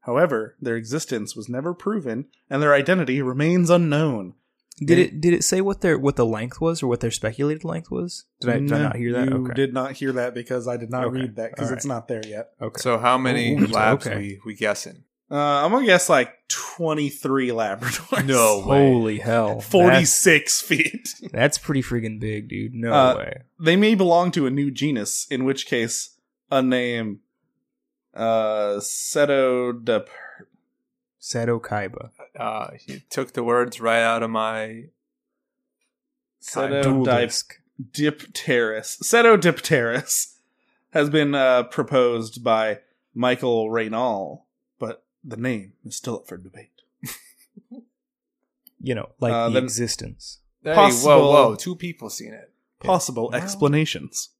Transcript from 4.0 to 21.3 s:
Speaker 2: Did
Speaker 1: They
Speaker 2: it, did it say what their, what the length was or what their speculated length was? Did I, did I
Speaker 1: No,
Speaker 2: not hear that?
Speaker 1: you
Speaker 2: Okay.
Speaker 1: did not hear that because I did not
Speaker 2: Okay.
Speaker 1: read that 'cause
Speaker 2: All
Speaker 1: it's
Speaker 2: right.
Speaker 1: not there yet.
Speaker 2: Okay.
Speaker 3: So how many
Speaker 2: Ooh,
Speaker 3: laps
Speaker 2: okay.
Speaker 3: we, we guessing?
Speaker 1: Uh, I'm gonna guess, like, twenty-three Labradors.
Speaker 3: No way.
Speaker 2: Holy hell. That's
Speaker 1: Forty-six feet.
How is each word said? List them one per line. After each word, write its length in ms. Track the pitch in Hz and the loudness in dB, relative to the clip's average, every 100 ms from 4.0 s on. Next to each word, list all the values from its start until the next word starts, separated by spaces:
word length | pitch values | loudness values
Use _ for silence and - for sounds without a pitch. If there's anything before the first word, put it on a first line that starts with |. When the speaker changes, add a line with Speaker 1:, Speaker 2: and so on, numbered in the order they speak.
| 156 117 92 - _ _ _ - | 0 -2 -8 -16 _ _ _ -10
Speaker 2:
Did 80 | 147 175 | 2 4
Speaker 1:
They 40 | |
Speaker 2:
it, 180 | - 151 | 4 2
did 120 | 165 | 2
it 100 | 175 | 2
say 180 | - 185 | 0 0
what 200 | 196 196 | -2 0
their, 160 | 185 143 | 0 2
what 160 | 139 139 | 0 2
the 100 | 117 | 0
length 340 | 107 117 - | 0 -6 -4
was 220 | 160 165 | -4 -2
or 60 | 131 | -2
what 140 | 120 | -2
their 100 | 117 | -2
speculated 520 | - 110 113 143 156 | -4 -6 -4 -4 -4
length 280 | 165 165 165 | -6 -8 -8
was? 340 | - 175 - _ _ | -8 -8 -10 _ _
Did 100 | 120 | -2
I, 40 | 120 | 0
did 120 | 143 | 0
I 40 | 143 | 0
Speaker 1:
No, 60 | |
Speaker 2:
not 120 | 147 - | -2 -2
hear 180 | 117 | -4
that? 140 | 123 131 | 0 0
Speaker 1:
you 60 | 131 127 | 0 -2
Speaker 2:
Okay. 80 | |
Speaker 1:
did 200 | 120 135 | -2 -2
not 180 | 127 131 | -2 -6
hear 180 | 131 139 | -4 -4
that 200 | 127 123 | -2 -4
because 340 | 120 120 127 123 | -6 -6 -6 -4
I 100 | 123 | -8
did 120 | 113 | -6
not 160 | 127 127 | -4 -4
Speaker 2:
Okay. 140 | 131 | -4
Speaker 1:
read 160 | 127 110 | -6 -8
that 200 | 113 - | -10 -8
'cause 120 | 117 | -6
Speaker 2:
All 40 | 123 | -6
Speaker 1:
it's 100 | 139 | -6
Speaker 2:
right. 80 | 120 | -8
Speaker 1:
not 120 | 110 | -6
there 180 | 117 107 | -10 -8
yet. 260 | 104 117 _ | -12 -14 _
Speaker 2:
Okay. 200 | 113 - | -12 -6
Speaker 3:
So 160 | 127 117 | -2 2
how 200 | 120 131 | 4 4
many 380 | 127 123 117 110 | 2 0 0 2
Speaker 2:
Ooh, 120 | - | 2
Speaker 3:
laps 400 | 110 110 110 - | 4 2 2 -2
Speaker 2:
okay. 100 | 107 | -6
Speaker 3:
we, 220 | 101 98 113 | -8 -12 -14
we 100 | 104 | -4
guessing? 480 | 107 101 - 85 _ _ _ | -2 -2 -8 -18 _ _ _
Speaker 1:
Uh, 340 | 143 147 143 | -4 0 0
I'm 80 | 156 | 2
gonna 140 | 233 247 | 2 6
guess, 240 | 180 - | 4 6
like, 240 | 151 123 - _ | 2 2 -6 _
twenty-three 1000 | - - - 165 151 143 139 139 135 127 | -8 -8 -6 -4 -2 -4 -4 -2 0 0
Labradors. 760 | 113 107 101 123 - - 214 135 | -2 -4 -4 -6 -8 -4 -2 2
Speaker 3:
No 320 | 127 110 104 | 4 6 4
way. 40 | 98 139 139 | 2 6 6
Speaker 2:
Holy 280 | 123 110 104 | 4 2 -4
hell. 360 | - 113 110 113 | 0 0 0 -4
That's 100 | 107 | 2
Speaker 1:
Forty-six 880 | 196 180 180 160 - 180 151 - - | 6 8 8 4 4 6 4 4 -4
feet. 460 | - 147 156 - - - - | 0 0 0 -4 -14 -14 -10